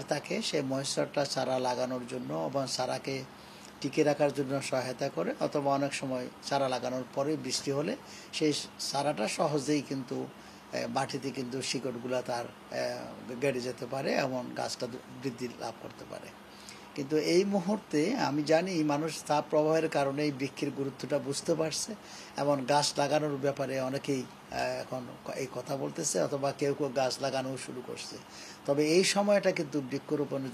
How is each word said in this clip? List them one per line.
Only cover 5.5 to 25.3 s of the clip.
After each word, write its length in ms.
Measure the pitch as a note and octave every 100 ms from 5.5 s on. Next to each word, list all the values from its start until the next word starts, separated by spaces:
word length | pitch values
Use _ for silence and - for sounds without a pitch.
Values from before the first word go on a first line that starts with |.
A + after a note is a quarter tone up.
| D3+ C#3
অনেক 220 | C#3 C#3
সময় 340 | - C#3 B2+ B2+ - -
চারা 240 | C#3 C3+
লাগানোর 340 | B2+ B2 B2+ B2 -
পরে 220 | C#3+ D#3
বৃষ্টি 340 | B2+ B2 -
হলে 240 | C#3 E3 C4+ - - -
সেই 200 | - D#3 C#3+ - -
চারাটা 480 | - C#3 C#3 D3+ G#3
সহজেই 540 | - D#3+ D3 C3 D3+
কিন্তু, 460 | A#2+ C3+ B2+ C3 C3 - - - -
আহ, 140 | B2+ B2
মাটিতে 440 | B2 C3+ C#3 C3+
কিন্তু 300 | B2+ B2 C3
শিকড়গুলা 600 | B2 C#3 C3 A#2+ B2 B2+
তার, 240 | B2 A#2+ A#2+
আহ, 920 | - - B2+ B2 B2 B2 G#2+ G#2 A#2+
গেড়ে 200 | C#3 B2+
যেতে 240 | B2 A#2 A#2+
পারে 300 | C3+ C#3+ A#3+
এবং 300 | C#3 B2+ B2 B2
গাছটা 300 | A#2+ - B2
দু-, 100 | B2 - B2+
বৃদ্ধি 240 | C3 A#2 B2 -
লাভ 140 | A#2 -
করতে 240 | - - -
পারে। 180 | - - - - - - - - -
কিন্তু 220 | C#3 D3+
এই 280 | - E3+ G3+
মুহূর্তে 680 | G3 F3 G#3 - D3 E3 B3+
আমি 280 | C#3 C#3+
জানি 400 | D3 D#3+ F#3 F3
মানুষ 400 | D3+ D3 D#3+ D3+ -
তাপ 180 | D3 D3+
প্রবাহের 400 | D#3 D#3 D#3+ D#3+
কারণে 340 | D3+ C#3 C#3
এই 80 | D3+
বৃক্ষের 400 | C3+ C3+ - C#3+
গুরুত্বটা 480 | C3+ C#3 C3+ B2+ C#3+
বুঝতে 360 | B2+ C#3 - D#3+
পারছে 400 | D#3+ - - G#3+ - - - -
এবং 280 | C#3+ C#3+ B2+
গাছ 240 | C#3+ D3 -
লাগানোর 400 | C#3+ D3+ D3+ C#3
ব্যাপারে 440 | C#3 C3+ C3 C3+
অনেকেই, 420 | C3 C3+ - C3+ A#2 - -
আহ, 60 | B2+
এখন 420 | B2+ B2+ B2+ C3 A#2+ -
ক-, 60 | -